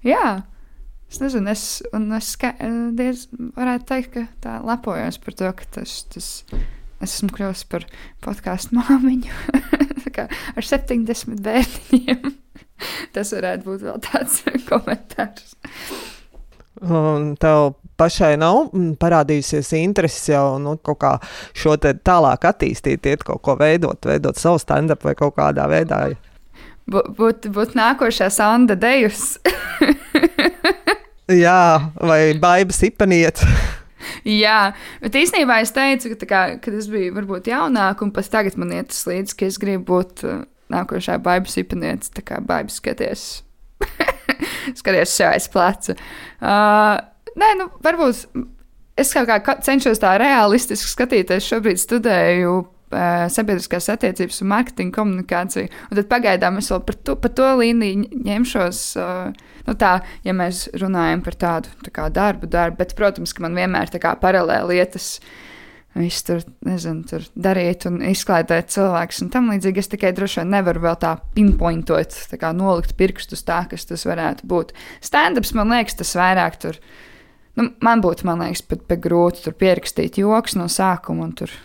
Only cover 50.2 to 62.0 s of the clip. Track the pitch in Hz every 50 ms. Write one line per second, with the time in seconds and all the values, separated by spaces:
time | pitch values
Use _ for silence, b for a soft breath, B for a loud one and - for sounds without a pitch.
50.2 | 233 285 277 247 220 208 196 247 247 - 214 208 - - - - 247 247 - 220
51.2 | 180 - 185 190 202 - - 226 214 220 180 185 - - 233 240 220 233 202 180
52.2 | 170 170 175 180 180 175 180 185 180 - _ _ _ _ - 180 180 175 175 175
53.2 | 170 175 175 - 220 208 202 180 - - - 180 175 - 208 233 - 208 185 -
54.2 | 185 175 - - 196 190 208 220 247 247 - - 185 180 180 - 214 208 190 185
55.2 | 180 - 180 175 175 190 - - - 180 B B B B - 202 202 208 247 247
56.2 | 240 208 190 185 185 180 185 190 208 - 196 185 - - - - - - 277 -
57.2 | - 240 247 - 262 269 269 254 233 233 233 233 220 202 190 202 208 - - 269
58.2 | 247 196 202 208 247 247 - 226 185 175 190 - - - - - 180 175 180 185
59.2 | 180 208 202 - - - - - - - 220 - 226 196 185 185 B B B B
60.2 | B 190 185 185 180 175 180 180 - - - - 185 190 190 180 165 160 165 175
61.2 | 180 - 170 - - 170 170 165 170 - - - - - _ -